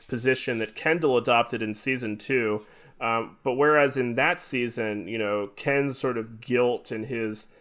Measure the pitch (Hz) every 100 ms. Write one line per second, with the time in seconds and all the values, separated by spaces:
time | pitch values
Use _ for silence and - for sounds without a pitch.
0 | - 123 127 127 - 113 110 - 160 170
1 | 156 123 113 117 117 113 110 107 135 127
2 | 117 107 - 131 110 104 - - - -
3 | 117 113 117 - 131 127 147 151 143 131
4 | 123 117 151 175 - 131 120 120 110 104
5 | 92 113 104 104 101 - 147 139 143 127
6 | 131 117 110 113 123 123 123 120 - 113
7 | 110 117 110 107 - _